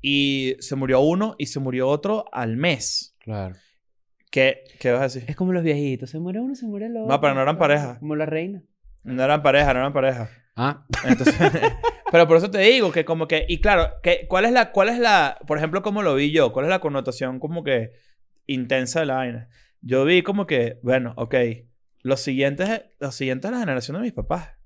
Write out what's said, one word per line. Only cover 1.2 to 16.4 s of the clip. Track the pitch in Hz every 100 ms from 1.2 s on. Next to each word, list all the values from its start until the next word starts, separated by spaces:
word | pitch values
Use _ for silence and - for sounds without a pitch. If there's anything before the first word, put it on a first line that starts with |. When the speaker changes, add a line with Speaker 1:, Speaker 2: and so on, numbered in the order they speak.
| 214 -
Speaker 1:
y | 147
se | 143
murió | 131 127 131
otro | 147 196 214 -
al | - 117 117
mes. | 175 131 - - - _
Speaker 2:
Claro. | - 107 95 92 _ _ _ _ _ _ _
Speaker 1:
¿Qué, | 135 131 - - _
qué | 127
vas | 123
a |
decir? | 135 127 117
Speaker 2:
Es | 147
como | 185
los | 180
viejitos. | 165 147 143 127 131
Se | 156
muere | 175 196
uno, | 254 262
se | 226
muere | 202 220
el | 233
otro. | 220
Speaker 1:
No, | 233
pero | 147
no | 135
eran | 135 165
pareja. | 156 147 135 120
Speaker 2:
Como | 151 151
la | 151
reina. | 156 180 196 _ _ - -
Speaker 1:
No | - 127
eran | 135 151
pareja, | 147 135 143
no | 127
eran | 135
pareja. | 143 131 123 113 _ _ -
Speaker 2:
Ah. | 131 143 _ - 127
Speaker 1:
Entonces, | 254 131 -
<laughs> | 381 - 453 - 466 - -
pero | 170 160
por | 165
eso | 196
te | 196
digo | 202 254 196
que | 170 156
como | 165 156
que... | 156 151
y | 170
claro, | 208 190 165 -
que, | 175 175 165
¿cuál | 185 220
es |
la, | 247 226
cuál | 196 202
es | 240
la... | 233 196 143 - -
Por | 151
ejemplo, | 156 185
cómo | 208 202
lo | 190 139
vi | 147
yo? | 156